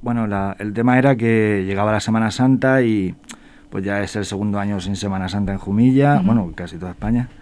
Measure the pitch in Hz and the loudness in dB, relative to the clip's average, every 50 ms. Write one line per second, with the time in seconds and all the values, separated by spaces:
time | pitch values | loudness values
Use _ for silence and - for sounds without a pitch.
0 | - 120 120 117 113 104 101 98 98 98 95 - 101 107 101 113 117 127 127 127 | -6 -4 -2 -2 -2 -2 -2 -2 -4 -4 -6 -8 -8 -6 -2 0 2 4 4 4
1 | 127 139 135 110 117 113 113 110 110 107 104 98 95 95 98 98 104 107 107 104 | 4 4 2 2 2 2 4 4 4 2 2 0 0 -2 -2 0 0 0 0 0
2 | - - 110 110 110 110 - - 127 131 135 123 135 131 131 131 123 113 110 104 | 0 0 0 0 0 0 0 2 2 4 4 4 4 4 4 4 4 2 2 0
3 | 95 92 90 - - - - - - - - - - - - 98 95 101 101 101 | 0 -2 -4 -8 -14 -20 -20 -20 -20 -20 -20 -20 -18 -10 -8 -6 -4 -2 -2 -2
4 | 101 - - 107 98 - 101 98 104 104 101 101 101 101 104 95 85 98 101 90 | -4 -4 -4 -6 -4 -4 -4 -4 -2 -2 -2 -2 -2 -2 -4 -4 -4 -6 -6 -4
5 | 101 101 95 95 92 92 98 101 101 95 101 95 - 98 98 110 120 127 131 135 | -4 -4 -4 -4 -4 -4 -4 -2 -2 -2 -4 -4 -4 -2 2 4 4 4 4 4
6 | 139 143 143 - 90 98 117 113 95 85 80 - 87 85 90 82 90 90 87 - | 4 4 4 4 2 2 2 0 0 -4 -6 -10 -12 -12 -10 -10 -10 -10 -8 -6
7 | 101 107 117 120 123 123 - - | -4 -2 0 -2 -2 -4 -10 -18